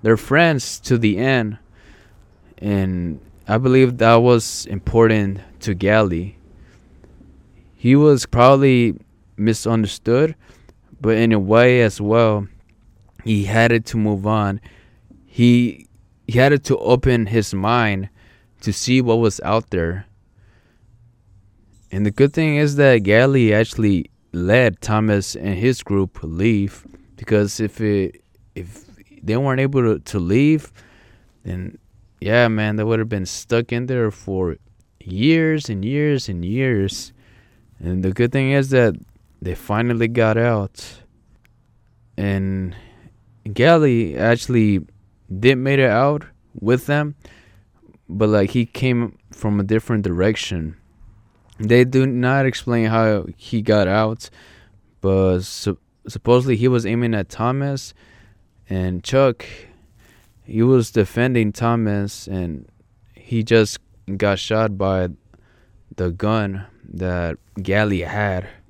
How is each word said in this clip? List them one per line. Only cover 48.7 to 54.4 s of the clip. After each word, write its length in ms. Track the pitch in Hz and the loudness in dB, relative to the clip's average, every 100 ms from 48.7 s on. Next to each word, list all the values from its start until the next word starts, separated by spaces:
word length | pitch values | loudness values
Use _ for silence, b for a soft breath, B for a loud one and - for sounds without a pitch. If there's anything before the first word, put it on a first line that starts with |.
| - 131 120 117 - _ | -2 -2 -2 -4 -10 _
from 280 | - 110 104 | -8 -4 -2
a 40 | |
different 420 | 98 110 - 113 98 | 0 -2 0 -2 -2
direction. 720 | 85 95 110 - 90 80 82 _ _ - - _ _ _ - | 0 0 -2 -6 -8 -8 -12 _ _ -20 -20 _ _ _ -10
They 240 | 107 120 | 2 4
do 240 | 123 131 131 | 4 2 0
not 380 | 123 123 135 135 | 0 0 0 0
explain 400 | 120 - 120 110 | -4 -4 -2 0
how 400 | 113 113 104 90 87 | 2 2 0 -4 -14
he 260 | - 117 | -8 -6
got 280 | 107 107 92 | 0 2 2
out, 400 | 101 110 113 - b | 0 -2 -4 -12 b